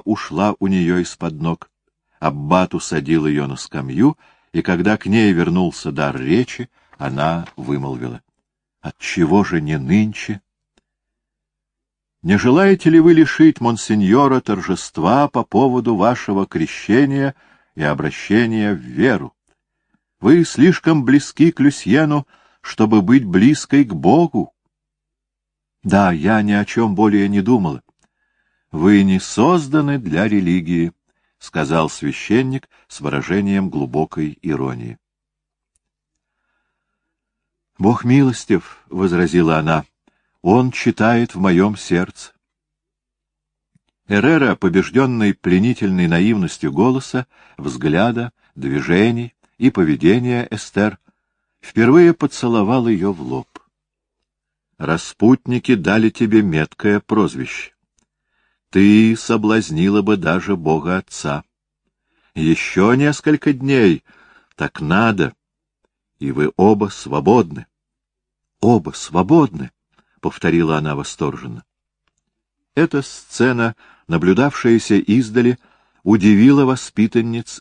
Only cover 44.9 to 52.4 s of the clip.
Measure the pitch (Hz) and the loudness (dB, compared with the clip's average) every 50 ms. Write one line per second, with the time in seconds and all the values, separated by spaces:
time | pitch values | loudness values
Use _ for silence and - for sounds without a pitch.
44.9 | 90 123 135 127 123 117 107 101 90 - - 92 90 92 104 123 120 - 110 98 | 0 0 0 0 0 0 0 -2 -2 -2 -2 0 2 2 2 0 -2 -2 -2 -2
45.9 | 92 90 87 82 85 85 95 110 117 104 90 80 - - - 73 67 78 104 127 | 0 0 0 0 0 2 2 0 0 0 -2 -4 -6 -6 -8 -4 -2 0 0 0
46.9 | 131 135 131 - - 127 127 _ _ _ _ _ _ - 69 71 64 62 - 78 | 0 -2 -6 -6 -8 -8 -8 _ _ _ _ _ _ -12 -12 -10 -8 -6 -4 -2
47.9 | 73 87 104 120 117 117 120 120 - _ _ _ - - 67 67 69 73 67 82 | 0 0 0 -2 -2 -4 -8 -10 -12 _ _ _ -16 -10 -8 -6 -6 -4 -2 0
48.9 | 87 92 107 117 117 117 120 120 _ _ _ _ _ - 117 135 - - 90 78 | 0 2 2 0 0 -4 -8 -12 _ _ _ _ _ -2 -2 0 2 2 0 0
49.9 | 73 - - - 104 123 120 123 123 120 120 - - 101 - - - 101 104 107 | 0 0 2 2 2 2 0 -2 -4 -4 -6 -6 -10 -12 -12 -8 -4 -2 -2 -2
50.9 | 98 - _ _ _ _ _ _ _ _ _ _ _ _ - - - 110 117 123 | -4 -8 _ _ _ _ _ _ _ _ _ _ _ _ -18 -6 -2 2 4 6
51.9 | 139 170 175 170 165 - 151 139 - - | 6 6 6 6 4 2 -2 -6 -6 -4